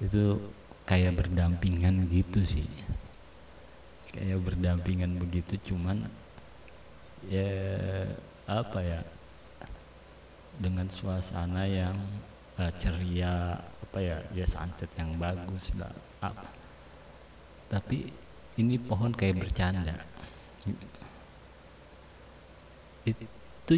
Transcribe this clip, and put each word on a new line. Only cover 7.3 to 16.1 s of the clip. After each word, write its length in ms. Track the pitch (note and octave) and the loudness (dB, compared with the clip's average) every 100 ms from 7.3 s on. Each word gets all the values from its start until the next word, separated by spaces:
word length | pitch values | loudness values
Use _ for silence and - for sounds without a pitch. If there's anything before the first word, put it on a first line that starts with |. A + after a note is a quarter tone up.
| F#2+ G2 F#2+ F#2+ F#2+ F#2+ F#2+ F#2+ - - - - | 0 2 0 -2 -2 -2 -2 -2 -6 -10 -12 -2
apa 320 | G#2+ G#2 G#2 | 0 0 0
ya, 220 | F2 E2 - - - - - - - - - - - - - - - D3+ | 0 -2 -4 -12 -18 -18 -18 -16 -14 -14 -16 -20 -20 -20 -20 -20 -16 -2
dengan 280 | F#2 F#2 F#2 | 0 0 -2
suasana 800 | - G2+ F#2 - F2 F2 F2+ G2 | -4 -2 -2 -2 -2 0 2 2
yang, 320 | F#2+ F#2 G2 G2 G2+ - - - - | 2 2 0 -4 -8 -10 -18 -12 -2
eh, 140 | F2 F2 | -2 2
ceria, 800 | G2 E2+ F2+ F2 F2+ F2 F2 E2+ | 0 0 0 2 2 2 0 -2
apa 400 | F2 - - G2 | -8 -14 -8 -2
ya, 240 | F2+ D#2+ - | 0 -2 -4
ya, 160 | F2+ F2 | -2 -2
sunset 440 | D#2 E2+ - E2+ | -2 -6 -6 -8
yang 240 | - E2 E2 | -4 -4 0
bagus 480 | F2 F#2 F2+ F#2+ - | -2 -2 -4 -6 -4
lah, 160 | G2 - - - | -4 -6 -10 -16